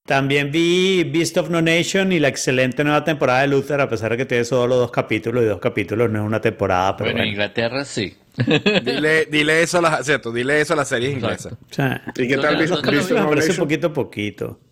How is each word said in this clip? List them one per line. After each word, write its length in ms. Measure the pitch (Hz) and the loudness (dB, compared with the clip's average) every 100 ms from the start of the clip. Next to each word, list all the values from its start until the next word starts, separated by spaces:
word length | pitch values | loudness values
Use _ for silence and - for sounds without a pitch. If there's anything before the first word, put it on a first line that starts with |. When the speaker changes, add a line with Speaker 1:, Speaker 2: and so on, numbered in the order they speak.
| - | -2
Speaker 1:
También 460 | 139 139 143 143 | 0 2 0 0
vi 520 | 156 170 180 185 190 | 0 2 2 2 2
Beast 340 | 156 151 160 - | 0 0 0 0
of 120 | 156 | 0
No 120 | 170 | 0
Nation 520 | 165 165 160 196 190 | 2 2 2 0 2
y 60 | 180 | 2
la 100 | 143 | 2
excelente 520 | - - 127 131 120 | 0 0 2 2 2
nueva 200 | 147 151 | 2 2
temporada 380 | 151 151 135 127 | 0 0 2 2
de 60 | 139 | 2
Luther, 340 | 139 135 143 | 2 0 -2
a 80 | 135 | 0
pesar 220 | 110 110 | -2 -2
de 60 | 117 | -2
que 80 | 135 | 0
tiene 200 | 123 117 | 0 0
solo 320 | 131 123 127 | 2 2 2
dos 120 | 120 | 0
capítulos, 540 | - - 110 117 120 | -2 -2 -2 -2 0
y 40 | 113 | 0
dos 120 | 95 | 0
capítulos 500 | 123 104 95 107 117 | -2 -2 -2 0 0
no 100 | 107 | 0
es 40 | 107 | -2
una 140 | 107 | 0
temporada, 560 | 113 107 98 92 95 98 | 0 0 0 2 2 0
pero 140 | 107 | -2
Speaker 2:
Bueno, 100 | 117 | -2
en 60 | 110 | -2
Speaker 1:
bueno. 60 | |
Speaker 2:
Inglaterra 500 | 101 104 - 117 127 139 | -2 -4 -2 -4 -4 -8
sí. 300 | - 92 - _ - | -6 -6 -8 _ -4
<laughs> 480 | 123 151 202 208 - | 0 2 2 0 0
Speaker 3:
Dile, 400 | - 151 160 151 | 0 2 2 2
dile 380 | 151 151 160 | 0 2 2
eso 160 | 165 180 | 2 2
a 20 | |
la, 220 | 170 151 | 2 0
cierto, 280 | 131 139 117 | 0 -2 -2
dile 300 | 117 127 151 | -4 0 0
eso 120 | 151 | 2
a 40 | 160 | 0
las 100 | 143 | 0
series 260 | 123 120 - | -2 -2 -2
Speaker 2:
Exacto. 340 | 110 90 - | -4 -6 -10
Speaker 3:
inglesas. 40 | - - | -16 -12
Speaker 1:
O 20 | |
sea, 300 | - 135 123 - - | -2 -2 -2 -8 -4
Speaker 4:
¿Y 120 | 123 | -2
qué 80 | 135 | 0
tal 180 | 147 151 | 0 0
Speaker 2:
¿Dónde, 20 | |
Speaker 4:
Beast, 140 | 160 | 0
Speaker 2:
dónde 120 | - - | 0 0
lo 60 | |
Speaker 4:
Beast 180 | - 185 | 0 0
Speaker 1:
dos 20 | |
capítulos 0 | |
Speaker 4:
of 60 | 233 | 0
No 60 | |
Speaker 1:
me 60 | 156 | 2
parece 180 | 147 156 | 2 2
Speaker 4:
Nation? 160 | 170 160 | 0 0
Speaker 1:
poquito, 280 | 151 165 | 0 -2
poquito. 680 | 151 113 - 104 101 113 110 _ | -2 -6 -4 -6 -6 -10 -10 _